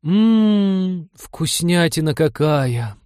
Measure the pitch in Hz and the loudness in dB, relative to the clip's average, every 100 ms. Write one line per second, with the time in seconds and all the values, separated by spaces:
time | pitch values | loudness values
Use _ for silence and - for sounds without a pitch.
0 | 147 196 220 220 214 208 196 190 185 180 | 0 2 4 4 4 2 2 0 -2 -6
1 | 160 _ - - 160 - 170 175 170 - | -10 _ -20 -8 -6 -2 0 2 0 0
2 | 156 139 156 - 151 147 131 120 113 101 | -4 0 -2 0 0 0 -2 -4 -8 -12